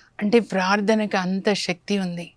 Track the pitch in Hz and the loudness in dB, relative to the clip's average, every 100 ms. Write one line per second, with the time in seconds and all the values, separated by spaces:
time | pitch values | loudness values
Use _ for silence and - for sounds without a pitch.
0 | _ - 208 233 - 190 185 208 202 220 | _ -6 2 2 2 -2 2 2 2 0
1 | 214 196 180 190 208 196 - 170 - 202 | 2 -2 -2 0 0 0 -2 -6 -4 -4
2 | 185 85 85 | -4 -8 -12